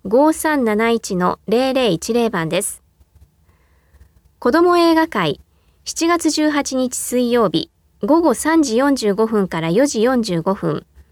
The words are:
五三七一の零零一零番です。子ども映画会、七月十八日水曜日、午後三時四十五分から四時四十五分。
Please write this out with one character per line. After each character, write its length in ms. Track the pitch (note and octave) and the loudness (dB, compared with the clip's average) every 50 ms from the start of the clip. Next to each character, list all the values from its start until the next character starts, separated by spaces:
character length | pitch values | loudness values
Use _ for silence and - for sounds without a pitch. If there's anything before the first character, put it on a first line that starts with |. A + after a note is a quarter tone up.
| - | -8
五 280 | F#3+ G#3 B3+ D4 D#4 D#4 | 0 2 4 4 4 2
三 320 | - - D#4+ D4+ C#4+ B3 | 0 0 -2 0 0 0
七 260 | A3 G#3+ G#3 A3+ A#3 | 0 0 0 0 0
一 260 | A#3 A3+ - - G3+ | 0 -2 -2 -4 -4
の 240 | F3+ F3+ F3 - - - - | -2 -2 -2 -2 -4 -4 -2
零 240 | A3 A#3+ C4 C4+ C4 | 0 0 0 0 0
零 160 | C4+ B3+ A3 | 0 0 0
一 220 | E3+ D#3+ - - A3+ | 0 -2 -2 -4 -2
零 180 | A#3+ A#3 A3 | -2 -2 -2
番 180 | - F3 D#3+ D#3 | -2 -4 -4 -2
で 140 | C#3+ C#3+ - | -2 -4 -4
す。 220 | - - - _ _ _ _ _ _ _ _ - _ _ _ _ _ _ _ _ _ _ _ _ _ _ _ - _ _ _ _ _ _ _ | -6 -10 -14 _ _ _ _ _ _ _ _ -20 _ _ _ _ _ _ _ _ _ _ _ _ _ _ _ -20 _ _ _ _ _ _ _
子 140 | - B3 C4+ | -2 0 2
ど 100 | E4 F4 | 4 4
も 140 | F4+ F4 | 4 4
映 180 | F4 E4+ E4+ E4 | 4 4 4 4
画 140 | D#4+ D#4+ D#4+ | 2 2 0
会、 320 | - G#3+ F3 D3+ - - _ _ _ _ _ _ _ _ - | -2 -2 -2 -2 -2 -6 _ _ _ _ _ _ _ _ -14
七 220 | - - - D#4+ | -12 -8 -4 0
月 240 | E4 F4 E4+ E4+ D#4+ | 0 0 0 0 -2
十 200 | D4 D4+ D4+ D4+ | 0 0 0 0
八 260 | D4 D4 C#4 - C4+ | 0 -2 -4 -2 -2
日 200 | B3+ B3+ B3 - | -2 -2 -2 -4
水 360 | - - - A#3+ B3 B3 A#3 A#3+ | -8 -8 -4 -2 -2 0 0 0
曜 160 | A#3+ A3 F#3 | 2 0 2
日、 240 | - E3 - - _ _ _ _ _ - - | 0 -2 -6 -6 _ _ _ _ _ -8 -2
午 160 | G3+ D4 E4 | 0 2 2
後 120 | E4+ D#4 A3+ | 4 2 0
三 300 | - - D4+ E4 E4 D4+ | 0 0 0 2 2 2
時 140 | C4 A3 | 2 2
四 180 | A#3 C4+ C#4+ C#4 | 0 2 2 0
十 200 | B3 A3+ G#3 F#3+ | 0 0 -2 0
五 120 | A3 A3 | 0 0
分 220 | A3 A3+ G#3 G3 F#3 | 0 2 0 -2 -2
か 120 | - E3 | -2 -4
ら 100 | D#3+ E3 | -2 0
四 160 | E3+ G#3+ C#4 | 2 2 2
時 160 | C#4+ - A3+ G#3 | 0 0 0 0
四 200 | B3 C4 B3 A3 | 0 2 0 -2
十 180 | A3 F3+ E3 | -2 -2 -4
五 140 | D#3+ F#3 G3 | -2 -2 -4
分。 320 | - - D#3+ D3 - - _ _ - - _ | -2 -2 -4 -4 -6 -8 _ _ -20 -20 _